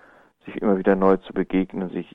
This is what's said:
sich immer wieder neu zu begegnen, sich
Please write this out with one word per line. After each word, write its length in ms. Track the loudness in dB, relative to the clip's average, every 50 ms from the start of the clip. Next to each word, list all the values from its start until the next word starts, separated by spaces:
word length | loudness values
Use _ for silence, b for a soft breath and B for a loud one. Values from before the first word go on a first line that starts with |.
| b b b b b b b b _
sich 120 | -14 -10
immer 220 | -4 0 0 0 2
wieder 160 | 2 2 2
neu 220 | 4 4 4 4
zu 160 | 2 0 -6 -4
begegnen, 560 | -4 -4 0 0 -2 -2 -2 -4 -8 -8 -6
sich 260 | -8 -10 -10 -10